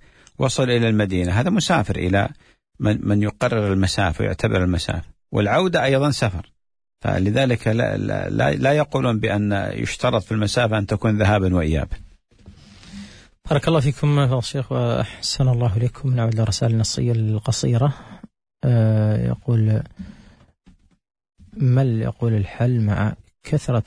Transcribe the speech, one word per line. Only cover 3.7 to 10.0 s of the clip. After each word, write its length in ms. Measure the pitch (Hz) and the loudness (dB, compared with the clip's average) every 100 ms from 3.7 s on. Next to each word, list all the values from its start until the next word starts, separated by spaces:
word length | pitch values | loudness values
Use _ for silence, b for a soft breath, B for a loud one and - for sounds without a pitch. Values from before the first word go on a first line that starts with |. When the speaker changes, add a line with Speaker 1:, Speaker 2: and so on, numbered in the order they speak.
Speaker 1:
المسافة 520 | 95 92 - 95 - | 2 0 0 -2 0
ويعتبر 400 | 101 - 107 98 | -4 -2 -2 0
المسافة، 440 | 90 85 - 80 - - _ | 0 0 -2 -6 -10 -18 _
والعودة 520 | 113 104 151 185 165 | -2 0 2 0 0
أيضًا 260 | 135 135 147 | 2 2 2
سفر، 420 | - 117 85 - _ _ _ _ _ | 0 -2 -4 -10 _ _ _ _ _
فلذلك 680 | - 92 98 123 131 117 113 | -4 0 0 2 2 0 0
لا، 280 | 113 107 101 | 0 0 -2
لا، 320 | 104 101 90 | -4 -4 -2
لا، 260 | 110 - | 0 0
لا 180 | 67 135 | 0 2
يقولون 460 | 151 147 135 127 107 | 2 0 -2 0 0
بأن 520 | 110 104 104 98 - | 0 0 0 -2 -4
يشترط 500 | - - - | -6 -6 -2